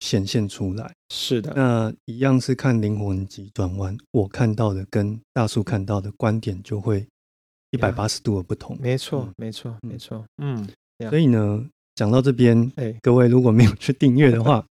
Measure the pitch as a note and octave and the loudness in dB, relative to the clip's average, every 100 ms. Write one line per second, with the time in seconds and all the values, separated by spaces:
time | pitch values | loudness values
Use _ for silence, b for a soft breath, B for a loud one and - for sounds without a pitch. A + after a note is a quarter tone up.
0 | - G#2+ F#2+ B2 G2+ - G2 G2+ A#2 - | -4 -2 0 -2 -4 -4 -6 -6 -10 -16
1 | - - - B2 B2+ C#3 C3 A#2 A2 A2 | -16 -10 -4 -4 -2 0 2 2 -2 -6
2 | - A#2 C3+ C3 - B2+ C3+ A#2 G#2+ G#2 | -12 -2 2 2 0 -2 0 0 0 -2
3 | G2+ F#2+ G2 - G2 - F#2 F#2+ F#2+ G#2+ | -2 -4 -6 -12 -12 -6 -4 -4 -8 -8
4 | - A#2+ G2 - A#2+ G#2+ A2 F#2+ G2 A2 | -4 -2 -2 0 0 0 -2 -2 -4 -2
5 | G2+ A2 - - A2 - G2+ G#2+ G2 G#2 | -2 -4 -8 -4 -2 -2 -2 -4 -2 -4
6 | G2+ - A2+ A2 A2 F#2+ G2 G#2 G#2+ G2+ | -6 -4 -2 -2 -4 -8 -8 -6 -2 -4
7 | G#2+ _ _ _ _ _ _ B2+ A2 A#2 | -4 _ _ _ _ _ _ -2 -2 0
8 | G#2+ - - G2 F2+ G#2+ - - B2 C3 | -4 -4 -4 -4 -4 -8 -10 -8 -4 -4
9 | - C#3+ G#2+ F#2+ A2+ A2 B2 A2 A#2+ A2+ | -4 -8 -8 -12 -14 -12 -14 -14 -14 -14
10 | - A2 G#2+ - C#3+ B2 G2+ - _ - | -14 -14 -14 -10 -8 -6 -8 -14 _ -14
11 | A2+ D3+ D#3 A2+ G#2 G#2 B2+ _ _ - | -2 2 4 4 2 -2 -6 _ _ -4
12 | G#2 B2 C3 B2 B2 A#2 A#2+ - A#2 A2 | 2 4 4 4 4 4 2 -4 -8 -2
13 | - B2 B2 B2 B2 A2 A2+ G2+ - C#3 | 2 6 6 6 6 6 6 4 -4 0
14 | C#3 B2 D3 A2+ A#2 B2+ - | 2 6 6 4 2 2 0